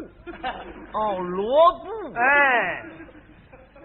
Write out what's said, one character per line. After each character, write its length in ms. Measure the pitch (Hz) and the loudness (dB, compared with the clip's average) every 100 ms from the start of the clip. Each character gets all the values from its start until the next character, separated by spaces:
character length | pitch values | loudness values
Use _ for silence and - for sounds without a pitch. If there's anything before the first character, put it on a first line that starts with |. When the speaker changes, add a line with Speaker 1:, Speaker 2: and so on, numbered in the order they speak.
| 269 - 349 - 254 - - - - | -16 -18 -18 -10 -10 -10 -14 -16 -8
Speaker 1:
哦， 260 | 214 214 185 | -4 -2 -2
罗 540 | 180 185 214 285 339 339 | -4 -4 2 6 6 4
布。 40 | 359 453 311 226 | -6 -10 -8 0
Speaker 2:
哎。 640 | 254 285 277 240 185 139 113 - - - - - - 254 277 277 | 4 6 4 4 0 -6 -10 -18 -20 -20 -20 -20 -20 -20 -20 -20